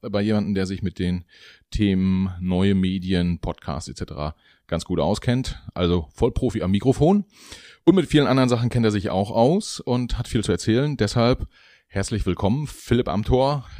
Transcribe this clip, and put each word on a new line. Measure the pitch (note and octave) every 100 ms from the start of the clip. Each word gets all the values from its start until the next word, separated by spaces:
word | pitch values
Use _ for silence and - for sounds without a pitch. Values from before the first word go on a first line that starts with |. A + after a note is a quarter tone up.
bei | A#2 G2+
jemandem, | G#2 G#2+ G2+
der | F#2+ F#2
sich | F#2+
mit | F#2 -
den | F2+ F2+ - - - - -
Themen | - G2+ F#2 F#2+ F#2 F#2+ F2+
neue | F2+ F2+ G2
Medien, | F#2+ F#2 F#2+ F#2 F2+ F2 E2
Podcasts | - - - C#2 -
et | -
cetera | F2 - D2+ - _ _ -
ganz | E2+
gut | - E2
auskennt. | D2+ G#2+ B2 B2 - - -
Also | F#2 F2 F2 -
Vollprofi | - A#2+ - B2+ A2
am | F2+
Mikrofon. | G2 C3+ - D#3 G#3 - _ - - - - -
Und |
mit | F#3 C#3+
vielen | D3+ A#2+
anderen | C3 B2+
Sachen | A#2 A#2
kennt | A#2+
er | A2
sich | G#2 F2+
auch | F#2 G2+
aus | A#2 B2+ G3 - -
und | - B2 A#2+ -
hat | -
viel | A2+
zu | G#2
erzählen. | F2 - A#2 D3 C3+
Deshalb | G#2 A#2+ A#2 C3 - _ - _ _
herzlich | G2 - G#2+ F#2+
willkommen, | F2 G2 C#3 D3
Philipp | - - A#2+ -
Amthor, | F#2+ F#2 B2+ C3+ C#3+ -